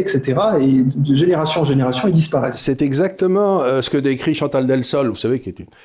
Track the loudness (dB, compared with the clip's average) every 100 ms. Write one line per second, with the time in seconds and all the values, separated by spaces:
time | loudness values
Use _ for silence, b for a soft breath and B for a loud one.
0 | 2 0 0 0 2 2 2 4 2 0
1 | 0 2 2 2 0 0 0 2 0 0
2 | 0 2 2 0 -2 -2 -2 0 0 0
3 | -2 0 0 2 2 2 0 0 0 0
4 | 0 -2 -2 -2 -2 0 0 0 0 0
5 | -2 -2 -2 -4 -6 -14 -16 b